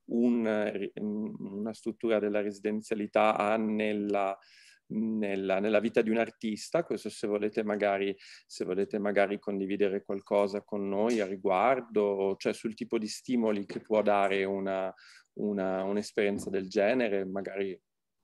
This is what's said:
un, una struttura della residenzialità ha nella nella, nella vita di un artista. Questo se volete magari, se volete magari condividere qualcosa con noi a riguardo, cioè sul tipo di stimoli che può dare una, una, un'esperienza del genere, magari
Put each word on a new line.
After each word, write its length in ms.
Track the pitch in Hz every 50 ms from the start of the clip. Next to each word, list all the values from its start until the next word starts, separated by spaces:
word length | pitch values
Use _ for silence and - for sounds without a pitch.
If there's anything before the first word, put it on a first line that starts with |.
| _
un, 840 | - - 117 120 123 120 120 113 110 107 107 104 104 107 98 98 - -
una 800 | - 104 107 104 107 107 110 107 - - 101 98 101 104 113 107
struttura 460 | - - 117 110 - - 117 113 104
della 220 | 104 107 101 107
residenzialità 960 | 101 104 101 98 - 107 107 110 107 - 117 104 104 101 - 107 107 107 107
ha 200 | - 104 104 110
nella 800 | 113 110 107 107 107 107 107 107 104 104 101 101 101 98 95 98 - _ _ - - - - - _ _ _ -
nella, 640 | 107 113 110 110 110 107 101 98 98 98 95 95 98
nella 200 | 101 110 107 104
vita 220 | 104 117 - 123 113
di 80 | 110
un 80 | 110 117
artista. 640 | 117 110 - _ - 113 107 107 - - - 165 170
Questo 260 | - 117 101 - 107
se 160 | - - -
volete 360 | 104 104 104 104 104 - 117 107
magari, 540 | 104 104 104 101 101 98 98 98 98 95 - - - - - _
se 180 | _ - - 117
volete 340 | 92 92 92 98 98 - 107
magari 400 | 101 101 104 101 101 95 101 101
condividere 680 | - - 101 98 98 92 101 95 101 98 92 101 -
qualcosa 580 | _ 101 98 98 - 107 104 101 101 95 104 -
con 260 | _ - 104 98 98
noi 320 | 95 98 107 117 123 110
a 60 | 101
riguardo, 1120 | 92 98 95 95 101 95 92 104 120 135 127 120 117 113 107 104 101 101 98 98 98 98 -
cioè 140 | - 120 101
sul 220 | - - 117 107
tipo 240 | - 120 110 - 117
di 100 | 110 104
stimoli 580 | - - - - 127 120 113 110 104 101 101
che 140 | - - 117
può 220 | - _ 110 107 104
dare 420 | 104 104 101 98 98 98 98 95
una, 480 | 95 98 98 98 95 95 95 95 92 92 - - - - - _ _ _
una, 480 | - - 104 104 101 92 95 95 95 95
un'esperienza 680 | 98 101 104 104 - - - 107 101 101 - - 101
del 180 | 95 95 95 92
genere, 560 | 95 104 98 104 123 131 123 110 98 98 95
magari 540 | 95 95 98 95 95 95 98 98 98 92 - _ _ _ _ _ _ _ _